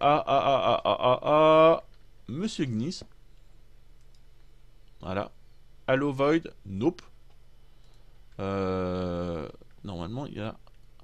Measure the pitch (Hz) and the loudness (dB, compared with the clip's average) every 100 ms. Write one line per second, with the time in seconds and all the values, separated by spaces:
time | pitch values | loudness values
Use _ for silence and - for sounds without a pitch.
0 | 143 147 - 135 104 131 98 117 - 104 | 2 2 2 2 4 2 2 2 2 2
1 | 123 127 - 151 156 156 160 165 - - | 2 2 2 4 6 8 6 4 -2 -20
2 | - - - 131 214 - 147 107 135 185 | -20 -20 -12 -8 -6 -4 -4 -4 -6 -8
3 | - - - - - - - - - - | -14 -20 -20 -20 -20 -20 -20 -20 -20 -20
4 | - - - - - - - - - - | -20 -20 -20 -20 -20 -20 -20 -20 -20 -16
5 | 76 95 - - - - - - - 131 | -8 -8 -8 -12 -20 -20 -20 -12 -2 0
6 | 143 135 139 165 - - 101 95 131 180 | 0 0 0 0 -2 -16 -10 -2 -2 -2
7 | - - - - - - - - - - | -12 -20 -20 -20 -20 -20 -20 -20 -20 -20
8 | - - - - 98 98 95 92 92 90 | -20 -20 -20 -10 -6 -4 -4 -2 -4 -4
9 | 90 87 87 85 65 - - - - 87 | -4 -4 -6 -6 -8 -14 -20 -16 -12 -10
10 | 85 120 147 - 107 - - - - - | -8 -8 -10 -10 -10 -12 -20 -20 -20 -18